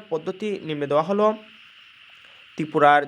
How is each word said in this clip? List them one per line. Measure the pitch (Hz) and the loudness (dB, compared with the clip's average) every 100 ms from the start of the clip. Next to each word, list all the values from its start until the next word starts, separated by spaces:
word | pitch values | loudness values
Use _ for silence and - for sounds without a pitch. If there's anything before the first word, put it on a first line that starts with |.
| - | -2
পদ্ধতি | 160 165 185 214 196 156 | -8 -8 -8 -8 -8 -8
নিম্নে | 151 143 | -6 -2
দেওয়া | 143 160 | -2 0
হলো। | 202 214 220 - - - - - _ - - - - - | 0 0 0 -10 -20 -20 -20 -20 _ -20 -20 -20 -20 -20
ত্রিপুরার | - 151 156 143 147 | -10 -4 4 6 6